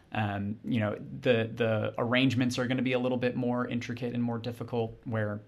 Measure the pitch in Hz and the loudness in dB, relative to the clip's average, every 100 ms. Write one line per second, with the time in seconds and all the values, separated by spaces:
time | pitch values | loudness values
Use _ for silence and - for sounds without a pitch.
0 | - 107 107 101 101 110 - 127 104 - | -6 -2 0 0 -4 -6 -2 0 0 -2
1 | - 131 135 117 113 110 117 110 107 - | -8 -2 4 4 2 0 2 2 0 -2
2 | 120 123 131 113 123 123 123 127 123 127 | 2 4 4 4 2 0 0 0 2 2
3 | 127 127 123 123 120 123 123 123 - 113 | 0 0 0 0 0 0 -2 -4 -4 -6
4 | 120 120 117 117 120 120 117 120 113 113 | -4 -2 0 -2 -4 -8 -4 -2 -2 -4
5 | - 113 104 104 | -4 -2 0 -2